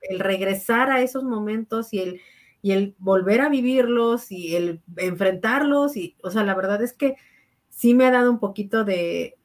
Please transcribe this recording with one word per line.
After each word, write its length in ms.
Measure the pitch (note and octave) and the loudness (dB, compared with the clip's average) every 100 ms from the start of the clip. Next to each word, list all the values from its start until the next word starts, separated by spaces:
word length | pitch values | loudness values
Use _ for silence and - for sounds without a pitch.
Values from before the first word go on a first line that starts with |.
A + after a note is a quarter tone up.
el 180 | - F#3 | -8 -4
regresar 680 | F#3+ F#3+ G3 F#3+ - A#3 C4 | -2 0 -2 -4 0 0 2
a 100 | B3+ | 2
esos 220 | B3+ C4 | 0 -2
momentos 680 | C4 G#3+ G#3+ A3 A3 A3+ A3+ | -4 -4 -4 -6 -4 -6 -6
y 80 | G3 | -6
el, 200 | F#3 F3+ - _ _ _ | -6 -8 -18 _ _ _
y 100 | G3 | 0
el 220 | F#3+ G3+ - | 0 0 -4
volver 420 | F#3+ F#3+ F#3 A#3 | 0 2 4 2
a 80 | D4 | 2
vivirlos 840 | C4+ B3 C4 A#3+ A#3+ A#3 A#3 - | 0 2 2 2 2 2 0 -6
y 240 | F#3 E3 F3 | -12 -4 -2
el 260 | F3 E3 - F3 | -2 -6 -14 -6
enfrentarlos, 1000 | F3+ F3+ F#3+ F#3 A3 C4+ D4 C#4+ C#4+ A#3 | -6 0 0 0 -2 0 2 2 0 -2
y, 200 | E3+ _ | -10 _
o 80 | F#3 | -4
sea, 140 | G#3+ | -2
la 100 | G3+ | 0
verdad 280 | F#3+ F#3+ G3+ | 0 0 -2
es 100 | A#3+ | -2
que 240 | - C#4 C4+ _ _ _ _ _ | -2 -2 -2 _ _ _ _ _
sí 240 | - A#3+ | 0 4
me 120 | B3 B3+ | 6 6
ha 40 | |
dado 180 | B3 B3 | 6 2
un 80 | A#3 | 2
poquito 460 | G3+ G#3 G3+ A3 | -2 -6 -4 -2
de, 520 | G3+ F3+ E3+ E3+ E3 _ | 0 -2 -2 -4 -8 _